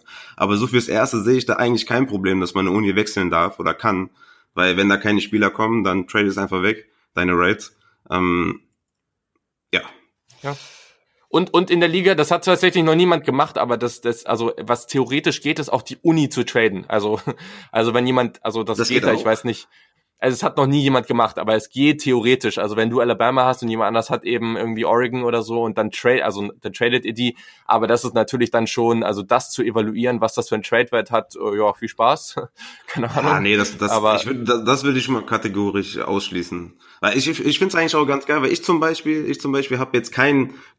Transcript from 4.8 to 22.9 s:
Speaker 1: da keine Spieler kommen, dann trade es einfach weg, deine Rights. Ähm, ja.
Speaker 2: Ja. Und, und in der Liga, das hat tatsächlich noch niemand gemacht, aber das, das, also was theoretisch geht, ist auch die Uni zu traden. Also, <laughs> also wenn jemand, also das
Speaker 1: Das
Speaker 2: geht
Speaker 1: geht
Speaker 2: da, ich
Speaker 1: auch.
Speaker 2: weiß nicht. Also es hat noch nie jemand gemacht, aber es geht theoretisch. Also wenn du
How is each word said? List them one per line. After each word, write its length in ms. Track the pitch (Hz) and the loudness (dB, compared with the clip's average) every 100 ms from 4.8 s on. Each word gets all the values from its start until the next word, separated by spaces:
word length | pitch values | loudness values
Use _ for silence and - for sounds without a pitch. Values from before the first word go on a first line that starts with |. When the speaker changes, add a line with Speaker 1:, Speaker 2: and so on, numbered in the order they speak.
| 101 | 2
Speaker 1:
da 80 | 98 | 2
keine 240 | 107 104 | 2 0
Spieler 300 | - 107 101 | 0 0 0
kommen, 340 | - 110 113 | 0 0 0
dann 220 | 98 95 90 | 0 -2 -2
trade 180 | 110 101 | 0 0
es 120 | 95 | -2
einfach 240 | 95 95 | -2 0
weg, 260 | 98 110 - _ _ | 0 -2 -8 _ _
deine 180 | - 90 | -2 0
Rights. 420 | 87 90 107 - _ _ _ - | 2 2 0 -6 _ _ _ -6
Ähm, 500 | 90 90 87 87 87 _ _ _ _ _ _ _ _ _ _ _ | -2 0 0 -2 -6 _ _ _ _ _ _ _ _ _ _ _
ja. 100 | - - - _ _ _ _ | -6 -6 -16 _ _ _ _
Speaker 2:
Ja. 140 | 139 139 - - - _ _ _ _ | -10 -10 -14 -20 -20 _ _ _ _
Und, 240 | 160 180 | 0 2
und 160 | 175 180 | 0 2
in 80 | 175 | 2
der 80 | 170 | 2
Liga, 260 | 175 185 | 2 2
das 160 | 165 147 | 2 2
hat 140 | 175 | 2
tatsächlich 400 | - 175 185 175 | 2 2 2 4
noch 100 | 160 | 4
niemand 300 | 160 180 165 | 4 4 2
gemacht, 340 | 139 135 156 - | 0 0 0 -2
aber 180 | 120 117 | -2 -2
das, 240 | 120 - | -4 -4
das, 240 | 120 117 | -4 -4
also 280 | - 113 117 - | -2 -2 -2 -4
was 260 | 110 120 - | -4 -4 -2
theoretisch 540 | 139 120 139 151 - | -2 0 -2 -2 -2
geht, 180 | 143 160 | -2 -4
ist 100 | 139 | -2
auch 140 | 123 | -4
die 140 | - - | -6 -2
Uni 320 | 170 160 139 | 2 2 2
zu 160 | - | 0
traden. 400 | 120 123 110 95 - | 0 2 2 0 -4
Also, 320 | 110 104 107 - - - | -2 0 -2 -4 -10 -14
<laughs> 260 | - - | -20 -6
also 200 | 113 117 | -2 2
wenn 140 | 120 123 | 2 2
jemand, 380 | 131 120 - | 2 0 -4
also 180 | 113 110 | -6 -4
das 160 | 110 104 | -4 -2
Speaker 1:
Das 100 | 117 | 0
Speaker 2:
geht 100 | 127 | 0
Speaker 1:
geht 40 | - | 2
Speaker 2:
da, 40 | |
ich 100 | 113 | 2
Speaker 1:
auch. 20 | |
Speaker 2:
weiß 180 | 110 110 | 0 0
nicht. 240 | 120 107 - _ _ _ _ _ | -2 -6 -10 _ _ _ _ _
Also 160 | 131 123 | -2 0
es 60 | |
hat 140 | - - | 0 0
noch 100 | 135 | 2
nie 140 | 143 | 2
jemand 260 | 139 127 117 | 2 2 2
gemacht, 320 | 120 110 - | 0 0 0
aber 160 | 107 | 0
es 140 | 110 - | 0 -2
geht 320 | 123 147 151 | 0 2 2
theoretisch. 540 | 143 123 113 123 117 - | 0 2 4 2 0 -2
Also 200 | 104 107 | -2 0
wenn 120 | |
du 120 | 113 | 0